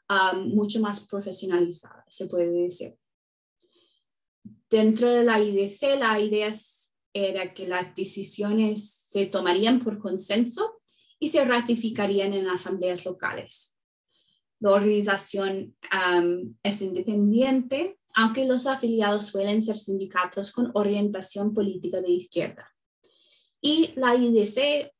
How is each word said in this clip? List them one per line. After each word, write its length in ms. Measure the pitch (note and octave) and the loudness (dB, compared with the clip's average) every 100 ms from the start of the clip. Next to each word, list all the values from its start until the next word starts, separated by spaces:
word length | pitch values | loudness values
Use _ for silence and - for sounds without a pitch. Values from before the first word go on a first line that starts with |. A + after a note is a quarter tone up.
| - | -2
am, 420 | G3 F#3 F#3 G3 | 2 2 0 0
mucho 300 | G#3 G#3 A3 | 0 2 0
más 200 | G#3+ G3+ - | -2 -4 -8
profesionalizada, 960 | G3+ G3+ F#3 F#3+ F3 F3 E3+ - - - | -8 -6 -8 -2 0 0 -2 -16 -20 -12
se 200 | - F#3 | -10 -6
puede 260 | F3 E3+ | -2 0
decir. 440 | F3 F3 F3+ - - _ _ _ _ _ _ _ _ _ _ _ _ _ _ G#3 - - | 0 -2 -4 -10 -14 _ _ _ _ _ _ _ _ _ _ _ _ _ _ -20 -20 0
Dentro 400 | A3 A3 A3 A#3+ | 4 4 4 4
de 140 | A#3+ | 4
la 160 | A#3+ G#3+ | 4 4
I 100 | G#3+ | 2
D 200 | G3 G3+ | 0 -2
C, 260 | - C#4 C#4 | -2 0 2
la 240 | A3+ G#3+ | 2 2
idea 260 | G#3+ G#3+ G#3+ | 0 0 -2
es, 460 | A3 - - - _ _ G3+ | -4 -12 -18 -20 _ _ -4
era 360 | G3 F#3+ F3+ | -2 -2 -6
que 120 | - F3+ | -8 -6
las 280 | F3+ F3+ | -4 -6
decisiones 1120 | - G3 G#3 G3 - G#3 G#3+ G#3+ G#3+ - - - | -6 -6 -6 -6 -4 -2 2 2 0 -6 -12 -8
se 160 | G3+ | -4
tomarían 580 | F#3+ F#3+ F3 F3+ A3+ B3+ | -2 -2 0 2 4 2
por 160 | A3+ G#3 | 0 -6
consenso 840 | F#3+ F#3+ - G#3 A#3+ - A4+ - _ _ _ - | -6 -6 -2 0 0 -2 -6 -6 _ _ _ -6
y 100 | D4 | 0
se 180 | D#4 B3+ | 2 2
ratificarían 880 | A#3+ A#3+ A#3 A3 A3 G3+ G3+ G3 | 2 0 -2 -2 -2 0 0 0
en 120 | G3 F#3 | -2 -2
asambleas 600 | F3+ F#3 F#3+ F3+ F3 F3+ | -2 -4 -2 -2 -4 -6
locales. 680 | F3+ D#3 - - - - _ _ _ _ _ _ _ _ - | -6 -8 -8 -12 -14 -16 _ _ _ _ _ _ _ _ -2
La 120 | G3+ | 4
organización, 1000 | G3+ G#3 G#3 G#3 G3 - G3 G3 F#3+ - _ - | 4 4 2 2 -2 -2 -4 -2 -4 -8 _ -6
am, 680 | F#3+ F3+ F3 F3 F3+ A#2 - | 0 2 4 2 0 -4 -6
es 200 | G3+ G3+ | -4 -4
independiente, 1160 | F#3+ F3+ F#3 G#3 G3+ A3+ C4 C4 B3+ C4+ F4+ - _ | -4 -4 -2 2 4 4 4 2 0 -4 -4 -8 _
aunque 300 | A3+ A3+ A3+ | 2 2 2
los 220 | C4 B3+ C4+ | 0 0 0
afiliados 580 | C4 A#3 A3+ G3+ G#3 | -2 0 2 2 0
suelen 380 | G#3 G3 G3+ G#3+ | -2 -2 0 0
ser 160 | A3 G#3 | 0 -4
sindicatos 720 | - F#3+ F#3+ F#3 F3+ - G3+ | -4 -6 -4 -4 -4 -4 -8
con 180 | - A#3+ | -2 -2
orientación 800 | G#3 G3+ G#3 G#3 F#3+ F#3+ G3+ G#3 | 0 0 2 0 -2 -8 -4 -2
política 480 | G#3+ G3 F#3 F3 F#3 | 0 -2 -4 -6 -4
de 80 | F3+ | 0
izquierda. 600 | F3 - E3+ D#3 - - _ _ _ _ _ _ _ _ _ | 0 0 -4 -6 -8 -20 _ _ _ _ _ _ _ _ _
Y 300 | C#4+ D#4+ D#4+ - | -2 2 2 2
la 180 | B3+ | 2
I 160 | B3 A#3+ | 4 6
D 100 | A3+ | 4
C, 500 | G#3 B3 C#4+ D4 C#4+ _ | 4 2 2 0 -2 _